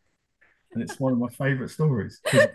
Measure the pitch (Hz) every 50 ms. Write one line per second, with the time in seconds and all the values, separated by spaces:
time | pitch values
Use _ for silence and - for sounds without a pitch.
0 | _ _ _ _ _ _ _ _ _ _ _ _ _ _ - 113 120 - - -
1 | 135 131 127 120 120 120 - - 139 135 135 131 113 - - - 156 151 131 107
2 | 95 - - - - - - - 605 587 -